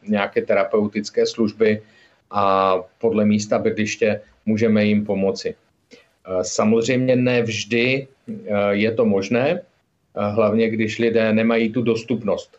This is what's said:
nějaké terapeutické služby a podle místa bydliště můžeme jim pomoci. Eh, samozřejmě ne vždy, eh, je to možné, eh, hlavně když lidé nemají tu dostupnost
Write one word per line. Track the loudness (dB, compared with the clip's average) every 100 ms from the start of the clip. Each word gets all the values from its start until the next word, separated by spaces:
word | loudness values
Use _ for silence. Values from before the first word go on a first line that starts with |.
| -4
nějaké | -2 0 -2
terapeutické | 0 0 2 0 0 -4 -6 -2 -2
služby | 0 -2 2 0 0 -6 _ _ _ -8
a | -2 2 2 2 0 -4 _
podle | -2 2
místa | 2 2 0 -2
bydliště | -2 -2 -4 0 0 -2 -6 _ -4
můžeme | 0 2 2
jim | 2 0
pomoci. | 0 -2 -2 -2 -6
Eh, | -10 _ _ _ -20 _ _ -8 -4
samozřejmě | -4 0 2 2 2 0 2 2
ne | 2 0
vždy, | 0 -4 -2 0 0 -2 -4
eh, | _ -16 -12 -4 -2 0
je | 2 0
to | 2
možné, | 2 2 0 0 0 -2
eh, | -8 _ _ _ _ -6 -4
hlavně | 0 2 2 0
když | 0 -4 0
lidé | 0 2 2
nemají | 2 2 2 0
tu | -2
dostupnost | 0 -2 -2 -4 -4 -6 -6